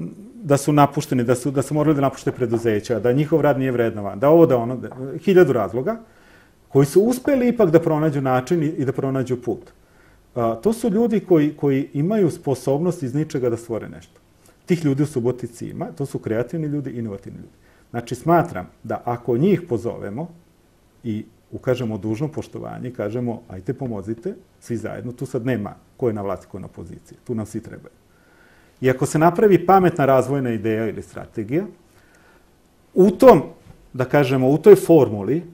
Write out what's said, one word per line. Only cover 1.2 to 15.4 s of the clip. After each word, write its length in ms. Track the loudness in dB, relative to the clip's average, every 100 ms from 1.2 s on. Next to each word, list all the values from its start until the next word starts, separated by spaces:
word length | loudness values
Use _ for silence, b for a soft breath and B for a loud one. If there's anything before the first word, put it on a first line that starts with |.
da 120 | 0 0
su, 160 | 0
da 100 | -4
su 120 | -2
morali 220 | 0 0 2
da 60 |
napušte 300 | 0 -2 -6
preduzeća, 680 | -4 -2 -2 0 -2 -2 -2
da 140 | 0
njihov 280 | 0 2 2
rad 180 | 2 2
nije 120 | 0
vrednovan, 480 | 0 -2 -4 -8 -2
da 100 | 4
ovo, 160 | 6 6
da 120 | 4
ono, 200 | -2 -6
da, 120 | -10 -12 -12 -4
hiljadu 320 | 2 6 6
razloga, 460 | 4 -2 -4 -4 -6 b b b b b b _
koji 160 | 2 4
su 160 | 4
uspeli 520 | 4 2 0 2 2
ipak 160 | 2 4
da 100 | 4
pronađu 420 | 2 0 0 0
način 420 | 0 0 0 -2
i, 100 | -2 -2
i 40 | -4
da 60 |
pronađu 460 | -4 -4 -4 -4 -4
put. 320 | -4 -6 -10 _ b b b b _ -2
A, 200 | -2 0
to 100 | -2
su 160 | -2 0
ljudi 300 | 0 0 0
koji, 340 | 2 2 2
koji 360 | 0 0 0 -2
imaju 360 | -2 -2 2 0
sposobnost 680 | 0 -4 -4 -2 0 -2 -4
iz 100 | -4
ničega 360 | -4 -4 -2 -2
da 80 | -4
stvore 320 | -6 -8 -10
nešto. 280 | -16 -20 _ _ b b b -4
Tih 200 | -2 0
ljudi 180 | 0
u 100 | -2
Subotici 560 | -2 -4 -4